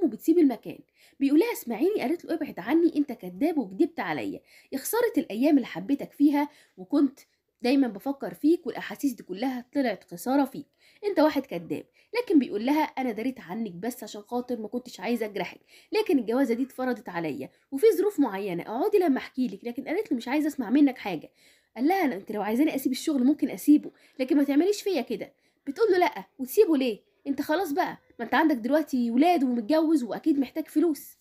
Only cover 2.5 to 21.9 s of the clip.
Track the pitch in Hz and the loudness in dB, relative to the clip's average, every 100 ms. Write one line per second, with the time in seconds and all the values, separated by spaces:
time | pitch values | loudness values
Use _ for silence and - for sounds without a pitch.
2.5 | - 196 320 339 - 285 233 185 180 294 | -8 0 2 4 2 -2 -6 -12 -2 -2
3.5 | 320 190 190 349 - 190 151 101 92 - | 0 -4 0 -2 0 -4 -4 -4 -8 -14
4.5 | - _ 262 - 440 466 427 - 202 285 | -20 _ -10 -4 0 0 0 -2 0 4
5.5 | 285 220 165 190 277 - - 285 285 285 | 4 2 -6 -4 -4 -4 0 2 2 -2
6.5 | - _ - 185 285 277 - _ _ _ | -6 _ -20 -2 2 2 0 _ _ _
7.5 | _ 240 277 247 196 269 277 208 175 294 | _ 0 2 2 -2 -8 -6 -10 0 2
8.5 | 339 240 - - 311 285 240 - 185 262 | 2 0 -10 -10 -4 -4 -4 -8 -6 -4
9.5 | 247 240 285 254 185 - 175 240 277 277 | -6 -6 -2 -2 -4 -10 -8 0 2 0
10.5 | - - _ _ _ 415 370 302 285 - | -4 -14 _ _ _ -2 2 2 2 -4
11.5 | 170 160 151 - _ _ 453 480 320 - | -8 -6 -8 -8 _ _ -6 2 4 4
12.5 | 208 233 294 294 - 254 208 240 262 160 | 0 0 0 0 -2 -4 -4 -6 -6 -10
13.5 | 208 226 170 175 - 214 208 - 240 247 | -8 -8 -6 -8 -8 -12 -14 -8 -6 -4
14.5 | 240 208 247 - - 185 240 214 196 175 | -6 -6 -8 -10 -8 -4 -2 -2 -6 -8
15.5 | - _ - _ 427 427 285 202 240 269 | -10 _ -20 _ -2 2 0 2 0 2
16.5 | 233 262 - 254 247 - 175 160 131 127 | 0 -4 -4 -4 -4 -6 -6 -6 -6 -10
17.5 | _ _ 269 440 339 392 403 262 196 202 | _ _ 2 4 4 2 2 0 0 -4
18.5 | 170 - 226 403 415 359 262 - - 247 | -6 -6 -4 0 2 2 0 -4 -6 -6
19.5 | 196 233 240 - 339 427 254 233 294 302 | -6 -10 -10 -6 -4 -2 -4 -2 -2 -2
20.5 | - 220 269 285 254 208 165 - _ _ | -4 0 4 4 4 -6 -8 -8 _ _
21.5 | _ _ 226 277 | _ _ -4 0